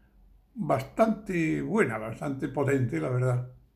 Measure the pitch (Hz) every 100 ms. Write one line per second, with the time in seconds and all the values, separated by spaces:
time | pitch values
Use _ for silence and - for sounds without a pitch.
0 | _ _ - - _ 240 156 135 - -
1 | 226 214 - 175 160 156 139 208 156 110
2 | 110 123 151 135 147 147 135 139 113 165
3 | 151 127 127 123 123 - -